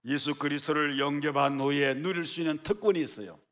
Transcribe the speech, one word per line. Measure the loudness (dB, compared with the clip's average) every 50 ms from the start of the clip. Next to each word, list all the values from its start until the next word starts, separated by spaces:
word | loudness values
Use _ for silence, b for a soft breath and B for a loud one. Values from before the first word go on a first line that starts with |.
| -4
예수 | -2 -2 0 0 0 0
그리스도를 | 0 0 -2 -2 -2 -2 0 2 2 2 2 0 0
영접한 | 0 0 0 0 -2 0 2 2 2 2 2 2
후에 | 0 0 2 2 2 2 0
누릴 | 0 -2 -2 -2 -2 -2
수 | -2 -2 0
있는 | -2 -2 -2 -2
특권이 | -2 -2 -4 2 2 2 2 2
있어요. | 0 -2 -4 -8 -10 -12 -14 -18 _ _